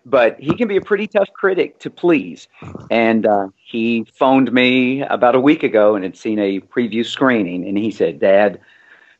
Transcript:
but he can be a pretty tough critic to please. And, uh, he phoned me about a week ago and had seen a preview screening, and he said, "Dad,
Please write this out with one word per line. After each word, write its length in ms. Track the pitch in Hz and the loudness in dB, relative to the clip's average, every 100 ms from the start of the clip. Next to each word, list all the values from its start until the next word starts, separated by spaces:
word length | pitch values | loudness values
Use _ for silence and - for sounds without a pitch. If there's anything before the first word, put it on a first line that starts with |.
| - | -2
but 340 | 131 117 - | 2 2 0
he 160 | 135 175 | -4 -2
can 120 | 233 | -2
be 100 | 196 | -2
a 40 | |
pretty 260 | 185 208 208 | -2 -4 -2
tough 240 | 214 196 | -2 -2
critic 460 | - 196 185 - - | -2 -2 0 -4 -6
to 100 | 143 | -16
please. 580 | - 175 156 87 - - _ - - - | -4 0 0 -2 -12 -20 _ -18 -18 -4
And, 360 | 110 113 113 107 | 0 2 2 2
uh, 220 | 101 95 - - | 0 -2 -10 -12
he 360 | 117 113 117 113 | -6 -2 -4 -6
phoned 380 | - 135 135 127 | -2 2 2 2
me 480 | 123 127 127 123 135 | 2 2 2 0 -2
about 340 | 139 107 120 123 | -4 0 2 4
a 60 | |
week 200 | 135 160 | 4 2
ago 320 | 139 107 107 107 | 2 2 4 2
and 80 | |
had 120 | 92 - | -2 -8
seen 220 | 113 107 | -6 -2
a 200 | 101 95 | -2 -4
preview 440 | - - 117 107 113 | -6 -4 -4 -4 -6
screening, 640 | - 135 120 90 90 92 | -2 0 0 -2 -6 -6
and 100 | 101 | -4
he 140 | 110 | -4
said, 280 | 92 87 82 | -2 -4 0
"Dad, 400 | 104 98 104 92 _ _ _ _ _ _ | 2 4 2 -2 _ _ _ _ _ _